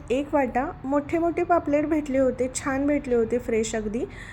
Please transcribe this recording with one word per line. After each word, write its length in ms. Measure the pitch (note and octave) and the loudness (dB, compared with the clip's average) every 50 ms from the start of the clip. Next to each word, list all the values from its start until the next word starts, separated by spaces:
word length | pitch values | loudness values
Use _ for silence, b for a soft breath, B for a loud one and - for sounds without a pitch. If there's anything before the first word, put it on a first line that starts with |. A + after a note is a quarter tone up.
| - - | -2 -2
एक 240 | A#3 C4 D4 - - | -2 -2 0 2 2
वाटा. 380 | D4 C#4 A#3+ A3 A#3+ C4+ - - - - | 2 2 2 0 -2 -2 -2 -4 -8 -4
मोठे 340 | C4 C#4 D4 C#4+ C#4+ - E4+ | 0 0 0 0 0 0 0
मोठे 260 | E4 E4+ D#4 E4+ F4 | 2 2 2 0 2
पापलेट 420 | E4+ F4 E4 E4 - C#4+ D4 D4+ | 2 2 2 2 2 2 2 2
भेटले 320 | D4 E4 D4+ D4 - B3+ C4+ | 2 0 0 0 0 2 2
होते, 340 | C4+ B3+ B3 B3+ B3 C4 B3+ | 2 2 2 0 -2 -4 -4
छान 320 | - - D4 C4 C4+ C#4 C#4+ | -4 -4 -2 -2 0 2 2
भेटले 280 | D4 C#4+ C#4+ C4 B3 | 2 0 0 0 2
होते, 220 | A#3 A3+ A3 A#3 A#3+ | 2 2 2 0 -2
फ्रेश 380 | A#3+ - A#3 A3 A3 A3 - | -2 0 0 0 0 0 -2
अगदी. 300 | A3+ G#3 G#3+ G3+ A#3+ D4 - B B B B | -4 -4 -2 -4 -4 -4 -6 B B B B